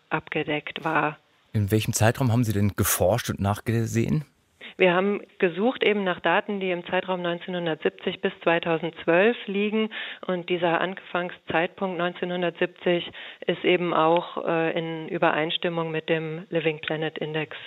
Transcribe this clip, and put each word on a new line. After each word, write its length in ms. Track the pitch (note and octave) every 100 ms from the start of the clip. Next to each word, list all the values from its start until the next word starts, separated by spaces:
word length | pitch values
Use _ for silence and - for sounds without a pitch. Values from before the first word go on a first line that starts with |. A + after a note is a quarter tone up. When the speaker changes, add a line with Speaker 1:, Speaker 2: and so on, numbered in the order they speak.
| -
Speaker 1:
abgedeckt 720 | D#3+ - D#3+ D3+ D3+ - -
war. 360 | D#3+ D#3 D3+ D#3 _ _ _
Speaker 2:
In 160 | A2 G2
welchem 240 | A2 G#2+
Zeitraum 380 | - G#2+ - B2+
haben 120 | A#2
Sie 100 | A2
denn 220 | G2+ G#2 -
geforscht 540 | G#2 - F#2 A#2+ -
und 100 | -
nachgesehen? 840 | G2 G2+ - A2+ A2+ A2+ - D#3 - _ _ - - -
Speaker 1:
Wir 160 | F#3
haben 280 | F3 G3 G3+ - -
gesucht 460 | F#3 E3 A#3 -
eben 200 | - G#3
nach 180 | F#3+ E3+
Daten, 380 | E3+ F3+ G#3+ G3+
die 120 | F#3+
im 140 | F3 E3+
Zeitraum 340 | F#3 F#3 F3+
neunzehnhundertsiebzig 1000 | F3 E3+ - F3+ E3+ D#3 - - - F3
bis 100 | G3 -
zweitausendzwölf 960 | F3 E3 E3+ D#3+ E3 - - E3+ G#3+ A#3+ -
liegen. 440 | G3 G#3 A3 A3 - - - -
Und 240 | F3+ E3+
dieser 320 | F3+ F3 E3
Anfangszeitpunkt 1160 | F3+ F#3+ - F3+ F3+ - - D#3+ F3+ - F#3+ F3
neunzehnhundertsiebzig 1120 | F3 F3 F3+ F3+ F3 E3+ F3 - F#3+ F3 - - - - -
ist 180 | E3+
eben 300 | - F3+ F3
auch, 500 | D#3 D#3+ E3+ - -
äh, 280 | - E3 E3
in 360 | E3+ E3 D#3+ D#3
Übereinstimmung 840 | E3+ E3+ D3+ D#3+ - F3 E3 E3
mit 180 | D#3 E3
dem 380 | E3 D#3+ D#3+ G3
Living 300 | E3 D#3 D#3
Planet 380 | - D#3 D#3 -
Index 380 | D3+ D#3 D3+ -